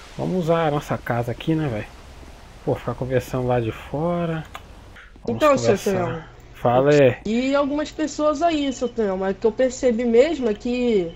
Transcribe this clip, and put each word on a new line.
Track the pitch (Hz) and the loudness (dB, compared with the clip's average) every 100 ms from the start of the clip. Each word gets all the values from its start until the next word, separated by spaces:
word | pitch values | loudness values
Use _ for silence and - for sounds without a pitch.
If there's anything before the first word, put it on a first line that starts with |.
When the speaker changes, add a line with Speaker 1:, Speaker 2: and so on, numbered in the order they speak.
| - - | -16 -8
Speaker 1:
Vamos | 143 185 | -4 -2
usar | 160 165 160 | 0 0 0
a | |
nossa | 143 - 117 | -2 -4 -6
casa | - 120 120 | -4 -4 -4
aqui, | 113 - | -4 -2
né, | 160 151 | -2 -2
velho? | 107 - - - - - - - - | -4 -8 -14 -20 -20 -20 -20 -20 -10
Pô, | - | -4
ficar | 123 - | -4 -4
conversando | 117 127 127 - 131 123 | -6 -2 -2 -2 -4 0
lá | 123 | 0
de | 113 | -2
fora. | - - 143 165 175 170 160 151 - - - - - - - | -6 -8 -6 -4 -2 -4 -6 -8 -16 -20 -20 -20 -20 -20 -12
Vamos | - 226 | -8 2
Speaker 2:
Então, | 302 269 | 4 4
seu | 233 202 | 2 0
Speaker 1:
conversar. | 208 | 0
Speaker 2:
Tonhão. | 185 170 165 160 - - | -2 -2 -6 -12 -20 -20
Speaker 1:
Fala | - 123 123 143 | -4 2 4 6
aí. | 147 131 110 202 | 8 6 4 -2
Speaker 2:
E | 226 262 | -2 2
algumas | 277 285 294 302 | 0 0 -2 -4
pessoas | - 302 - 302 285 | -4 -6 0 0 2
aí, | 339 311 277 | 0 0 -2
seu | 254 247 | -2 -4
Tonhão. | 240 208 190 | -2 -2 -2
Mas | 190 | -2
o | 196 | 0
que | 220 | 0
eu | |
percebi | 214 254 254 262 226 | 2 0 0 0 2
mesmo | 247 233 302 302 240 | 4 6 6 2 -2
é | |
que | 208 240 247 247 214 165 | -2 -4 -2 2 2 0